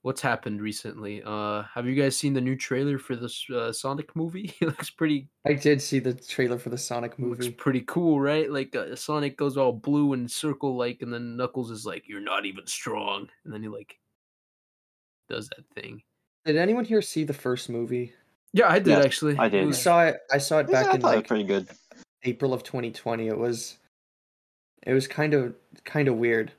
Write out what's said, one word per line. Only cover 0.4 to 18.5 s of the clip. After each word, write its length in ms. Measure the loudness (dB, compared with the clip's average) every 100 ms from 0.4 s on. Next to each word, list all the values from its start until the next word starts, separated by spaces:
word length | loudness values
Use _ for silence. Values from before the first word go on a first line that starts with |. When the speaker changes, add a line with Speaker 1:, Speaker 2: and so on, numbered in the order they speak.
| -4 -6
Speaker 1:
recently? 580 | -6 -8 -10 -10 -10 -10
Uh, 400 | -8 -6 -4 -4 -6
have 120 | -6 -2
you 100 | 2
guys 200 | 2 2
seen 160 | 0
the 80 | 0
new 140 | 0
trailer 420 | -2 -2 -2 0 -2
for 180 | -4 -8
this, 280 | -6 -10 -6
uh, 220 | -4 -4
Sonic 420 | -4 -6 -6 -6
movie? 400 | -6 -6 -6 -10 -2
<laughs> 40 |
It 60 | -2
looks 240 | -2 -10
pretty 380 | -2 0 0 -4 _
Speaker 2:
I 100 | 0
did 280 | 2 4 4
see 160 | 2 0
the 160 | 0
trailer 440 | -4 -8 -2 0 0
for 100 | -4
the 80 | -6
Sonic 400 | -4 -6 -6 -4
Speaker 1:
looks 280 | -4 -4 -6
Speaker 2:
movie. 40 |
Speaker 1:
pretty 300 | -2 0 0
cool, 380 | -2 0 2 4
right? 280 | 2 2 0
Like, 260 | -2 -4 -6
uh, 180 | -6
Sonic 420 | -8 -4 -2 -2 0
goes 200 | -2 2
all 160 | 2
blue 400 | 2 0 4 4
and 180 | 2 -4
circle-like, 720 | -4 -4 -2 -2 -2 -4 -4
and 100 | -8
then 240 | -8 -8 -4
Knuckles 360 | -4 -4 -6
is 120 | -8
like, 220 | -8 -10 -12
"You're 120 | -10
not 260 | -4 -4 -4
even 200 | -10 -10
strong," 600 | -8 -6 -4 -4 -6 -10 _
and 80 | -14
then 100 | -12
he, 60 | -10
like, 300 | -12 -18 -20 _ _ _ _ _ _ _ _ _ _ _ _ _
does 200 | -10 -10
that 160 | -18 -16
thing. 280 | -16 -14 -16 _ _ _ _
Speaker 2:
Did 120 | 0 4
anyone 280 | 4 2
here 180 | 2 0
see 220 | 2 -2
the 80 | -2
first 340 | -4 -2 -4 -4
movie? 440 | -6 -2 -4 -4 _ _ _ _